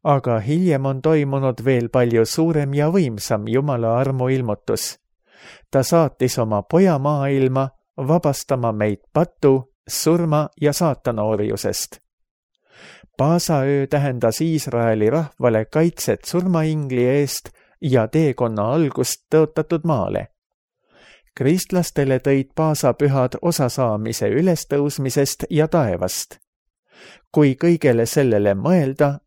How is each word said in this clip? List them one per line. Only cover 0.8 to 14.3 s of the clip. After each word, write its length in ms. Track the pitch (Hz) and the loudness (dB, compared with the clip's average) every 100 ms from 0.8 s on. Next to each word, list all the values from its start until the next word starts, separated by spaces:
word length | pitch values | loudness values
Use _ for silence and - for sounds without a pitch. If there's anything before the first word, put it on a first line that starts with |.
| 135 | -2
on 160 | 135 | -2
toimunud 640 | 156 160 143 139 135 117 120 | 0 0 0 -2 -2 -2 0
veel 240 | 127 120 | 0 0
palju 360 | 131 120 113 110 | 0 2 2 2
suurem 480 | - 160 151 139 | 0 0 0 -2
ja 140 | 143 151 | 0 0
võimsam 560 | 190 147 107 - 110 110 | 0 0 -4 -4 -4 0
Jumala 500 | 123 147 123 117 117 | -2 0 -2 0 0
armu 300 | 135 131 127 | 0 -2 0
ilmutus. 720 | 131 120 104 - 104 - - _ _ _ _ - - _ | 0 -2 -6 -4 -4 -4 -12 _ _ _ _ -20 -20 _
Ta 120 | 135 | -2
saatis 540 | 127 170 147 - 127 - | 2 2 2 0 -2 0
oma 220 | 113 104 | -2 -2
poja 320 | - 165 196 147 | 0 2 2 2
maailma, 680 | 139 147 139 139 131 131 135 _ _ - | -2 -2 -2 0 0 0 -4 _ _ -10
vabastama 720 | 135 170 160 135 - 131 117 | 0 0 0 -2 -4 -2 -2
meid 320 | 107 107 101 _ | 0 -2 -2 _
patu, 600 | 151 170 _ 143 135 123 _ - | -2 -2 _ 2 2 -2 _ -12
surma 580 | - 156 170 170 151 147 _ | -4 0 2 2 0 -2 _
ja 120 | 147 | -2
saatana 500 | 143 165 131 - 113 | 0 -2 -2 -4 -2
orjusest. 800 | 107 107 107 104 98 95 - - _ _ _ _ _ _ _ - - - _ - | -2 -2 -2 -4 -4 -6 -10 -14 _ _ _ _ _ _ _ -20 -20 -20 _ -2
Paasaöö 680 | 139 170 - 151 135 143 135 | 0 0 0 0 2 0 0
tähendas 540 | 147 139 123 117 | -2 -2 0 -2